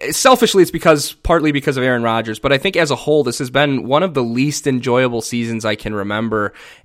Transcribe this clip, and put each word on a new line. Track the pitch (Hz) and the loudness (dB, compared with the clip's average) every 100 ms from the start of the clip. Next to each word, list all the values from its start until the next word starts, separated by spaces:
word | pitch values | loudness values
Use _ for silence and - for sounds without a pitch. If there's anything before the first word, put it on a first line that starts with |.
| - | -8
selfishly, | 226 262 254 220 190 | 0 4 4 4 4
it's | 165 | 2
because, | 165 175 151 - | 2 2 2 0
partly | - - 165 151 | -4 0 2 2
because | 143 151 131 | 0 -2 0
of | |
Aaron | 127 123 | 0 0
Rodgers, | 117 113 110 107 | 0 0 -2 -4
but | 135 | 0
I | 135 | 0
think | 196 170 | 0 0
as | 151 | 0
a | 123 | -2
whole, | - 151 | 0 2
this | 127 117 | 0 -2
has | 127 | -2
been | 135 147 131 117 | 0 0 0 0
one | 147 | 0
of | 185 | 0
the | 135 | -2
least | 117 120 147 139 143 | -2 0 -2 -2 -2
enjoyable | 127 123 123 127 117 | -2 0 2 2 -2
seasons | - 120 117 113 107 | -4 -4 -4 -4 -4
I | 107 | -4
can | 107 104 | -6 -6
remember, | 101 107 113 107 101 - - - | -4 -4 -2 -2 -4 -8 -20 -10